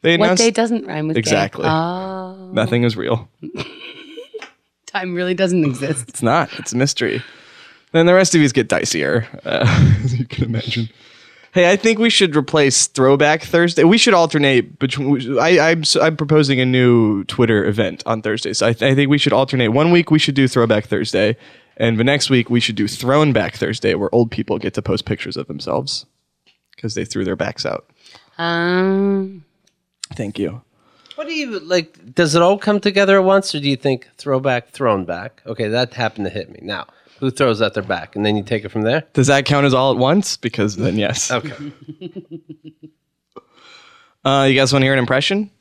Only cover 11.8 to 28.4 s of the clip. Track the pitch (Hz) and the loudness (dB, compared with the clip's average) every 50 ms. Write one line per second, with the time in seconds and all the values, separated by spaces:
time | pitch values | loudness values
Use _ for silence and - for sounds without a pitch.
11.8 | - 226 226 202 226 233 - - 202 175 147 151 135 - - 156 143 139 127 - | 2 0 2 2 2 2 2 2 0 2 2 -2 -2 0 0 2 2 2 2 0
12.8 | - - _ - 131 131 139 143 147 147 156 165 - - - 170 170 175 165 - | -2 -2 _ 2 4 4 4 4 4 2 2 0 -2 0 2 2 2 2 2 4
13.8 | 147 165 208 233 - 240 202 175 165 160 - 156 143 139 135 123 - - - - | 4 6 6 6 4 4 4 4 2 2 2 0 2 4 2 2 0 0 -6 -6
14.8 | - - - 143 139 135 143 127 131 117 139 120 143 165 185 165 147 160 170 165 | -6 -4 -4 -4 -2 0 -2 -2 -2 -4 -2 0 2 4 4 4 4 2 2 0
15.8 | 151 - - 160 - 160 160 147 160 143 156 151 151 135 139 127 127 127 127 127 | 0 0 0 2 2 0 0 -2 -2 2 4 4 4 4 2 0 2 2 2 4
16.8 | 127 123 120 117 113 107 107 98 92 - - - 120 113 113 104 - - 101 110 | 4 6 6 6 4 2 0 -2 -4 -6 0 0 2 4 4 2 2 0 0 0
17.8 | 107 90 - - - - 113 110 104 107 107 117 - - - - 104 117 117 - | -2 -2 -4 -8 -4 -4 -4 -4 -2 -4 -4 -4 -6 -6 -4 0 0 0 0 0
18.8 | 113 135 135 135 143 135 147 143 - 147 - 117 135 127 - 127 123 107 117 139 | 0 2 2 2 2 2 2 2 2 2 2 2 0 0 0 0 0 2 2 2
19.8 | 151 170 175 175 170 - 156 156 - - 139 135 135 123 - 131 117 113 - 107 | 2 4 4 2 4 4 2 2 2 0 0 2 0 2 2 2 2 4 2 0
20.8 | 107 - - - - - - - 104 107 120 _ - - - _ _ _ _ - | 0 -2 -4 -4 -4 -2 0 0 2 2 0 _ -10 -20 -20 _ _ _ _ -2
21.8 | 113 117 113 107 117 131 143 143 - - 139 123 113 - 120 120 117 - 110 101 | 0 0 2 2 2 2 2 0 0 2 2 2 2 2 0 0 0 0 -2 -4
22.8 | 104 104 - - 123 123 135 147 151 147 123 113 95 - - - - 80 110 - | -4 -4 -4 -6 -2 0 2 2 2 2 2 0 -2 -2 -4 -6 -4 -4 -4 -2
23.8 | - 104 - 95 101 - - 120 120 113 - - 98 - 107 117 - 92 - - | -2 -2 -2 -2 -2 0 0 0 0 0 -2 -8 -4 -4 -4 -4 -4 -6 -6 -6
24.8 | 107 - 95 - - - 107 - - - - - - _ 73 71 - - - - | -4 -4 -4 -4 -4 -6 -8 -8 -6 -10 -10 -10 -10 _ -12 -12 -6 -4 -4 -4
25.8 | 139 139 - - - _ _ _ _ _ _ _ _ _ _ _ _ _ _ - | -4 -6 -10 -12 -12 _ _ _ _ _ _ _ _ _ _ _ _ _ _ -10
26.8 | - 113 110 98 92 - - 101 98 92 92 - - 135 - - - - - - | -10 -8 -6 -6 -8 -6 -6 -6 -4 -4 -4 -4 -6 -8 -6 -8 -8 -8 -8 -8
27.8 | _ _ _ _ _ - - - _ _ _ - | _ _ _ _ _ -20 -20 -20 _ _ _ -8